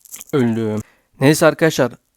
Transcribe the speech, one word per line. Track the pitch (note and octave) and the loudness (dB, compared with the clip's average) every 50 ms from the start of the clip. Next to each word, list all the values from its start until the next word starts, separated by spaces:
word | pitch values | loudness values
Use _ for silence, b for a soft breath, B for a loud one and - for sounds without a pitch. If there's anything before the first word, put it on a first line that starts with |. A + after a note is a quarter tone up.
| - - - - - _ - | -20 -20 -18 -18 -10 _ -2
Öldüm. | C#3+ B2 A#2 A2+ A2+ A2+ G#2+ G#2+ G#2+ - b b b b b b - | -2 0 0 -2 -2 -4 -4 -4 -6 -8 b b b b b b 0
Neyse | C3+ C#3+ D#3 - E3+ | 2 2 4 4 2
arkadaşlar. | D3+ D3+ - E3 D#3+ - - C3 A#2 - - _ _ _ | 2 2 2 0 0 0 0 -2 -4 -4 -10 _ _ _